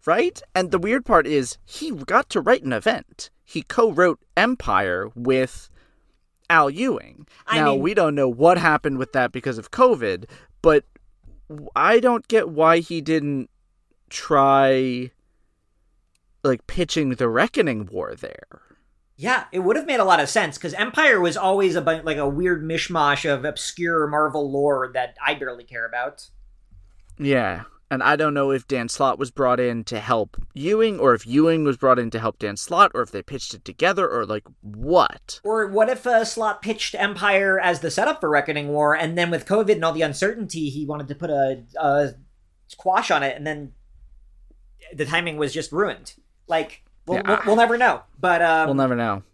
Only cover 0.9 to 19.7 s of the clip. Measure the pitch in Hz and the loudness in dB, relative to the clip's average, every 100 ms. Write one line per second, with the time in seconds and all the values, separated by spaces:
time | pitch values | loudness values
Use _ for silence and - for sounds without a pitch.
0.9 | 254 240 196 147 147 127 - - - 311 | -2 2 2 4 0 -2 -8 -16 -12 -10
1.9 | 196 139 208 294 208 165 254 135 117 220 | -10 0 0 0 -2 2 0 0 -2 -2
2.9 | - - _ - _ _ - - - 226 | -4 -6 _ -20 _ _ -10 -6 2 2
3.9 | 165 180 147 _ - 220 254 - 95 98 | 4 2 2 _ 0 0 0 0 0 0
4.9 | 90 104 117 120 131 131 - - - _ | -2 -6 -6 0 0 0 -6 -20 -20 _
5.9 | _ _ _ _ _ _ 165 143 151 262 | _ _ _ _ _ _ 4 4 0 -2
6.9 | 190 - - - _ - 160 151 139 147 | -2 -8 -20 -20 _ -4 0 2 2 2
7.9 | 208 165 143 135 120 160 180 170 151 151 | 2 2 2 0 4 6 6 4 2 0
8.9 | 135 131 135 123 131 135 113 107 - 254 | -4 -4 -2 -2 -2 -6 -8 -10 4 4
9.9 | 190 113 92 98 - _ _ 165 151 - | 4 0 -4 -8 -20 _ _ 4 4 2
10.9 | _ _ _ - - - 151 143 117 160 | _ _ _ -20 -20 -18 -18 -8 0 4
11.9 | 226 247 240 - 220 170 151 160 170 165 | 4 4 0 0 0 0 2 4 4 2
12.9 | 170 143 160 147 139 123 _ _ _ _ | -8 -2 -2 -2 -6 -8 _ _ _ _
13.9 | _ _ - - 147 139 135 135 131 131 | _ _ -14 0 4 6 6 6 4 0
14.9 | 123 127 _ _ _ _ _ _ _ _ | -4 -10 _ _ _ _ _ _ _ _
15.9 | _ _ _ _ _ 139 127 - - 175 | _ _ _ _ _ -2 -2 -2 -4 -2
16.9 | - 143 123 123 113 208 - 180 113 104 | -2 -2 0 0 2 0 0 -2 -4 -8
17.9 | 95 - - - - - - _ _ _ | -8 -10 -10 -16 -16 -20 -20 _ _ _
18.9 | _ _ _ 170 254 - 180 185 | _ _ _ -2 -2 -2 -2 0